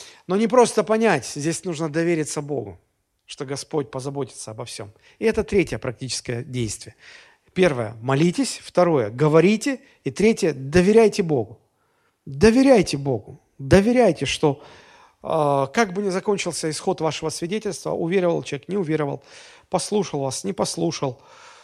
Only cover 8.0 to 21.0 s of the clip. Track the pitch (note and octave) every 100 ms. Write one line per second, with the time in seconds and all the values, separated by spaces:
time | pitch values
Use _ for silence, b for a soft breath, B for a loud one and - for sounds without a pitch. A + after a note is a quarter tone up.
8 | A#2+ C#3 F3 F3 B3+ - - - F3 D3
9 | G#2 B2 D3+ D#3+ F3+ A3 C#4+ C4 b b
10 | C#3 - G#3+ A3 E3+ C3+ C3+ F3+ F3+ A3+
11 | G#3+ G#3 E3 C#3 G#2 A2+ _ _ _ _
12 | _ _ - C3+ G#3+ A#3+ C4+ A#3 - C#3
13 | C#3 A2+ - - _ - C3+ F3+ G#3+ B3
14 | G#3+ D3+ C3+ - D3+ C3 B B B B
15 | B B - D#3+ D3 C#3 C#3 A#3 G#3 F3+
16 | G3+ F#3 G#3 G3+ F3+ C#3+ D#3+ D3 G3 F3+
17 | D#3+ - D#3+ - E3+ G#3+ G#3 - D#3 E3
18 | E3 G3 F3 D#3+ C3+ C#3 - G3+ D3+ D#3
19 | C#3+ C#3 B B B B B F3+ - G#3
20 | F3+ D3 C3+ - F#3+ G3 G3 - E3 -